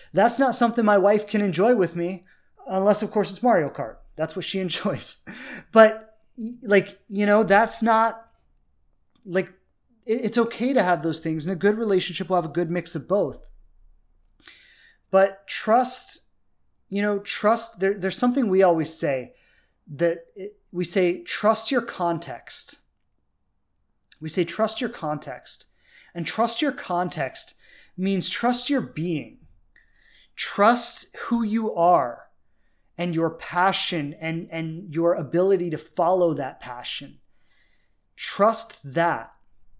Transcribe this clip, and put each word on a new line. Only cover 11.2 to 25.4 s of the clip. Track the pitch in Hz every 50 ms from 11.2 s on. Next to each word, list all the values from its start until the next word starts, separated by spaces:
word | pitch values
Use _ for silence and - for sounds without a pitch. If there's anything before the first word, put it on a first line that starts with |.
| - 165 160 156 147
and | 180 196
a | 156
good | 185 202 208
relationship | 226 233 208 196 185 - - 170 - 196 -
will | 185
have | 175 160
a | 160
good | 131 170 180 160
mix | 175 180 170 - -
of | 156 123
both. | - 190 208 170 135 120 - - - - - - _ _ _ _ - _ _ _ _ _ _ _ _ _ _ _ - - _ _ _ _ _ _ _ _ _ _ -
But | - 190 196 196 196 - _
trust, | - - - - 214 220 247 254 247 - - - - - - _ _ _ _ _ _ _ _ _ _ _ _ _ -
you | 190 202
know, | 208 208 208 196
trust, | 202 - - - - 208 233 233 - - - 175
there, | 185 196 208
there's | 202 170 190 -
something | - 254 247 247 277 247
we | 202 185 190
always | 190 180 170 160 151 - -
say | - 170 147 135 127 120 - _ _ _ _ _ _ _ _ _ _ _ - 147
that | 135 170 170 170 165 - _ -
it, | 202 185 208 - _ _ _
we | - 175 175
say, | - - 196 180 170 180 - -
"Trust | - - - - 208 214 214 - -
your | 277 247
context." | 247 - - - 180 170 165 156 - 135 120 113 - - - - - - - _ _ _ _ _ _ _ _ _ _ _ _ _ _ _ _ _ _ _ _ _ _ _ _ _ _ _ - -
We | 156 156
say, | - 190 170
"Trust | - - - 220 208 - -
your | 262 226
context." | - - 165 151 151 143 - 143 127 -